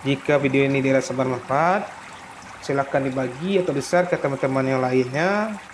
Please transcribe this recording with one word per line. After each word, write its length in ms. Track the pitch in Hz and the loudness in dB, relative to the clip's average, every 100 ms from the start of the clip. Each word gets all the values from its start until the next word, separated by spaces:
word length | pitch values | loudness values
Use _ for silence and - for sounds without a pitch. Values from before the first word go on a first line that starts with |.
Jika 320 | 139 139 - 147 | 0 -2 2 2
video 280 | 139 131 139 | 4 2 2
ini 160 | 139 | 2
dirasa 320 | 135 135 127 127 | 4 2 2 -2
bermanfaat, 720 | 131 123 - 135 165 - - - - - - - - - | -2 -2 -2 2 2 2 -2 -12 -18 -18 -18 -18 -18 -16
silakan 440 | - 139 135 143 135 | -4 -2 0 0 0
dibagi 520 | 131 127 127 175 196 | -2 -4 -4 0 0
atau 120 | 180 | 2
di-share 360 | 143 131 175 180 | -2 2 2 2
ke 80 | 160 | 0
teman-teman 480 | 143 135 143 135 | -2 -2 0 0
yang 160 | 131 131 | 2 2
lainnya. 760 | 127 131 123 135 175 202 214 208 - | 2 2 2 0 0 0 -2 -6 -12